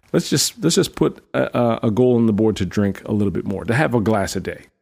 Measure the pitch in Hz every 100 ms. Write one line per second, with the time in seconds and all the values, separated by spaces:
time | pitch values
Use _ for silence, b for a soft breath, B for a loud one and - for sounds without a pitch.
0 | B - - 151 - - 165 185 156 -
1 | - - _ 131 131 123 117 113 117 104
2 | 127 117 113 104 110 95 90 104 101 95
3 | - 104 101 85 - 92 87 123 147 120
4 | 98 107 95 98 90 85 - _